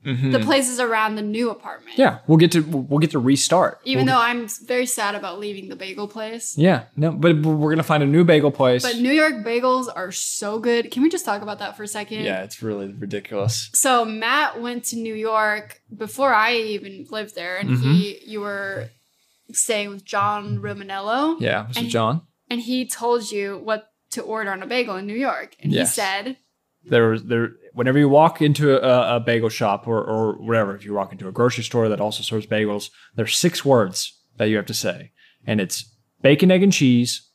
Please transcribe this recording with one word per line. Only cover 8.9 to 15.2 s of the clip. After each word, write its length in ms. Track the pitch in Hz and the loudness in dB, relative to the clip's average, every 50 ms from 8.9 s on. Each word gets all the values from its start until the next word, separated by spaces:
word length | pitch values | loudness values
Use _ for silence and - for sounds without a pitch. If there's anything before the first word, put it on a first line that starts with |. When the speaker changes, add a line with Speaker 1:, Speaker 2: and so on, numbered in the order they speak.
| 233 233 | -2 0
Speaker 2:
New 120 | 240 254 277 | 0 2 4
York 320 | 311 311 311 294 226 208 | 4 4 2 0 -2 -6
bagels 440 | 233 233 240 247 254 254 254 254 240 - | -4 -4 0 2 2 0 0 -2 -4 -8
are 180 | - 185 180 185 | -10 -10 -8 -8
so 480 | - - - - - - 202 208 226 | -8 -8 -6 -6 -6 -6 -6 -6 -2
good. 320 | 220 240 233 233 233 233 - | 0 0 0 0 0 -4 -2
Can 100 | 247 269 | 2 2
we 60 | 320 | 2
just 160 | 339 359 - | 2 0 -2
talk 180 | - 208 202 208 | -4 -4 -4 -4
about 160 | 208 208 202 | -10 -10 -10
that 180 | 202 196 202 | -10 -12 -10
for 60 | - 208 | -12 -12
a 60 | 208 | -10
second? 320 | - 220 208 - 220 214 214 | -8 -8 -8 -8 -6 -6 -4
Speaker 1:
Yeah, 220 | - 95 - 95 | -4 -4 -4 -6
it's 180 | 101 - - - | -10 -12 -10 -8
really 300 | 110 107 101 98 98 101 | -6 -6 -6 -6 -8 -10
ridiculous. 760 | 113 104 98 101 101 98 - 113 101 98 107 113 - - - - | -10 -10 -8 -8 -8 -8 -6 -6 -2 -2 -2 -2 -4 -6 -2 -2
Speaker 2:
So 300 | - - 277 254 240 233 | 0 2 4 2 2 2
Matt 580 | 220 220 220 226 233 262 285 302 277 - 226 233 | 0 -4 -6 -2 0 0 2 0 0 -2 -6 -8
went 220 | 240 240 240 240 | -6 -8 -6 -8
to 120 | - - | -8 -8
New 180 | 226 226 226 220 | -6 -8 -8 -8
York 640 | 214 | -6